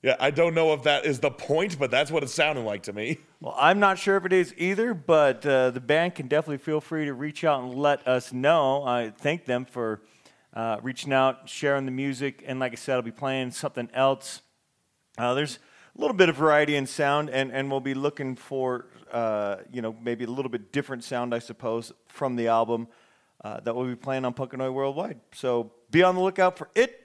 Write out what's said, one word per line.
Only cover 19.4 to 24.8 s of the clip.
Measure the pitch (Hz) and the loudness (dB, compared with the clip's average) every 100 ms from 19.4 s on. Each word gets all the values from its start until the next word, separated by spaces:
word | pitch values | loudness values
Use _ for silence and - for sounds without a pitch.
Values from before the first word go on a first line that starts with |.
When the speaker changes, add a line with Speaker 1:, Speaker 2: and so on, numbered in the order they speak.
| 101 95 - | -2 -4 -8
Speaker 2:
you | 123 | -8
know, | 113 110 | -8 -6
maybe | 117 117 120 | -6 -6 -6
a | |
little | 127 131 | -6 -6
bit | 117 101 | -6 -6
different | 139 143 127 - | -6 -6 -10 -6
sound, | 123 123 | -6 -2
I | 117 | -4
suppose, | - 113 123 113 113 - _ | -6 -8 -4 -4 -6 -20 _
from | - 139 120 | -6 -4 0
the | 117 | 2
album, | 113 113 117 117 _ _ _ _ _ | 4 2 -2 -6 _ _ _ _ _
uh, | 107 - | -12 -8
that | 117 | -6
we'll | 120 127 | -4 -4
be | 123 | -6
playing | 135 131 127 | -4 -2 -4
on | |
Punkanoid | 120 131 131 131 | -4 -8 -4 -4
Worldwide. | 131 | -2